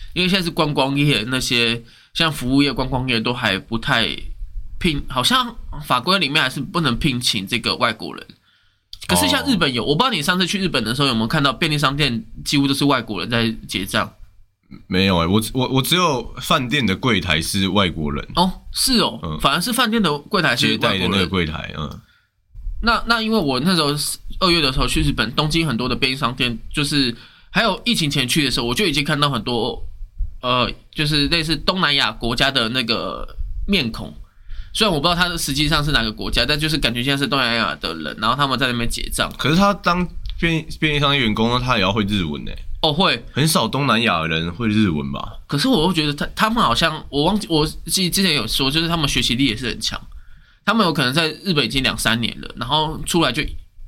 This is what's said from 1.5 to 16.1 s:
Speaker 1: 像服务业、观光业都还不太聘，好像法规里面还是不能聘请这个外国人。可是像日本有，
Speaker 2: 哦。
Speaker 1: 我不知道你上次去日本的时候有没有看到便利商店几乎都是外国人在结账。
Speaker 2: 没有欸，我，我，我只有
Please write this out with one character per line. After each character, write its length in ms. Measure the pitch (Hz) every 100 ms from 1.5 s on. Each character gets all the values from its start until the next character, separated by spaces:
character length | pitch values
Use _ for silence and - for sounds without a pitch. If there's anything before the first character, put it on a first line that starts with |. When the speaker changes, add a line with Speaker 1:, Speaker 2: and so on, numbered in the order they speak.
| 123 117 117 - - -
Speaker 1:
像 180 | - 165
服 220 | 151 123
务 80 | 135
业、 100 | 143
观 160 | 123 127
光 200 | 127 131
业 120 | 117
都 120 | 120
还 260 | 123 117 95
不 200 | - 113
太 300 | - 123 98 - - - - - - -
聘， 240 | 175 143 -
好 140 | 131
像 320 | 123 254 240 - - 139
法 160 | 147 123
规 180 | 127 196
里 100 | 143
面 140 | 156
还 60 | 131
是 120 | -
不 200 | 113 175
能 180 | 151 117
聘 220 | 156 123
请 260 | 120 110 98
这 120 | 117
个 180 | 113 85
外 160 | 120
国 220 | 110 87 -
人。 100 | - - _ _ _ _ _ - -
可 80 | 185
是 120 | 285
像 160 | 277 269
日 80 | 214
本 160 | 156
有， 100 | 120
Speaker 2:
哦。 40 | 107
Speaker 1:
我 60 |
不 80 | 151
知 20 |
道 60 | 254
你 120 | 190
上 160 | 147 180
次 80 | 175
去 120 | 202
日 100 | 185
本 140 | 139
的 120 | 107
时 80 | 127
候 60 | 139
有 60 |
没 60 | 113
有 60 | 113
看 160 | 160
到 100 | 139
便 180 | 123 165
利 80 | 151
商 160 | 143 139
店 280 | 143 117 - -
几 120 | 143 147
乎 100 | 139
都 60 |
是 120 | 139
外 180 | 143 131
国 180 | 120 98
人 80 | 82
在 220 | 120 113 110 101
结 160 | 98
账。 260 | 95 113 92 - - - - _ _ - -
Speaker 2:
没 180 | 92
有 140 | 98 87
欸， 80 | 82
我， 160 | 104 110
我， 160 | 135 127
我 140 | 131
只 140 | 131 175
有 380 | 175